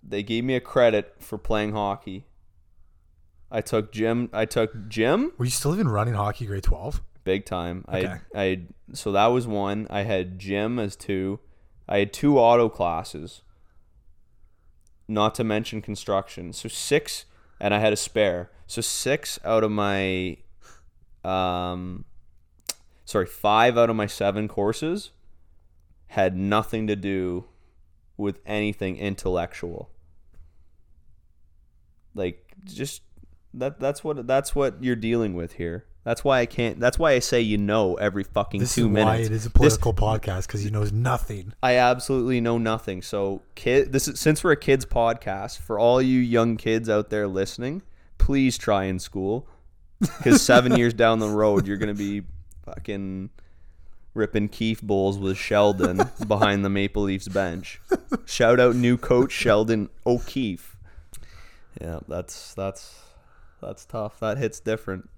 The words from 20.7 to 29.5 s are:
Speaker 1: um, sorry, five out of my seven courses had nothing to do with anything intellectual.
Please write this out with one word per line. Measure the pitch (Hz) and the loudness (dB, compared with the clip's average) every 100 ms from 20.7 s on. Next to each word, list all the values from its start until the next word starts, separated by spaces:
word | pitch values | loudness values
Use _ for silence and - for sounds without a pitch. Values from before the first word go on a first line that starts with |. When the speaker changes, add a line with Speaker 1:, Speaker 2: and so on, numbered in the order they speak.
| - - _ _ - | -20 -20 _ _ -12
Speaker 1:
um, | 90 92 92 90 90 90 92 90 - - - - _ _ _ - _ _ - | -4 -2 0 -2 -4 -6 -8 -12 -14 -20 -20 -20 _ _ _ -14 _ _ -4
sorry, | 107 90 | -2 -2
five | - 104 107 120 117 | -2 2 6 6 6
out | 117 | 4
of | 110 | 2
my | 104 | -2
seven | - 101 98 107 | 0 0 0 -4
courses | - 101 110 156 190 - _ - - _ - _ _ _ _ - | -2 -2 -2 -4 -4 -8 _ -20 -20 _ -20 _ _ _ _ -10
had | - 95 90 | 0 0 0
nothing | 98 107 107 113 107 | 0 0 0 -4 -2
to | 104 | -4
do | 98 98 92 90 - _ _ _ _ _ _ _ | -2 -2 -2 -4 -8 _ _ _ _ _ _ _
with | 104 95 - | -6 -6 -6
anything | 104 104 101 98 92 | -4 -2 -2 -6 -4
intellectual. | 101 98 - 87 82 | -6 -4 -2 -2 -4